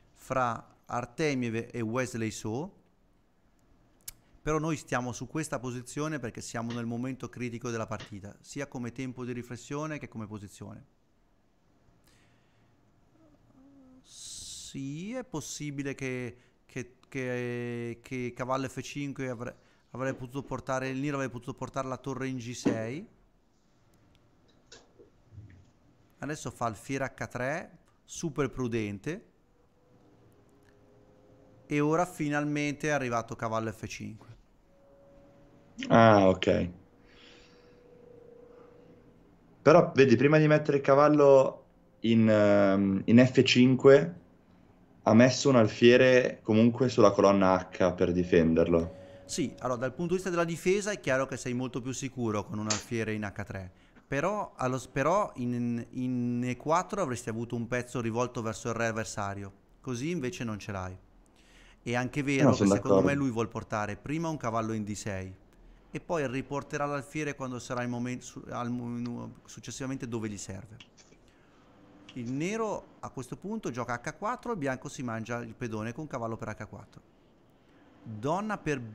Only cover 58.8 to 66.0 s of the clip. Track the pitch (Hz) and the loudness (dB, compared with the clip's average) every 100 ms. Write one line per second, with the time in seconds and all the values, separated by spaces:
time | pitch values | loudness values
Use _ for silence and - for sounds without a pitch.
58.8 | 117 110 107 - 101 101 98 - _ _ | -2 -2 -6 -6 -6 -6 -12 -16 _ _
59.8 | - 120 147 175 127 120 120 107 - 98 | -8 -6 -4 -4 -4 -6 -6 -8 -8 -8
60.8 | 92 95 - _ _ _ _ - - _ | -8 -12 -18 _ _ _ _ -20 -20 _
61.8 | - 120 127 147 139 135 123 107 104 101 | -6 -4 -2 -4 -2 2 4 4 4 2
62.8 | - 98 143 143 139 113 110 113 98 110 | 4 4 4 2 0 -2 -4 -6 -6 -4
63.8 | 104 104 - 156 165 156 123 113 110 113 | -4 -6 -8 -6 -4 -6 -4 -4 -2 -4
64.8 | 104 104 - 95 95 92 _ _ - - | -6 -8 -6 -8 -8 -14 _ _ -20 -20
65.8 | _ 151 | _ -12